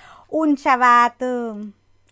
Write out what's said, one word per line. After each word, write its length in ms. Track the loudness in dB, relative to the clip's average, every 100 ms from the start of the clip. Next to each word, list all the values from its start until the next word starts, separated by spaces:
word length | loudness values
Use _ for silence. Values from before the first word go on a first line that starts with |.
| -20 -20 _
Un 260 | -2 0 0
Shabbat, 680 | 0 2 4 4 2 -2
um, 500 | -6 -6 -8 -10 -14 -18 _ _ _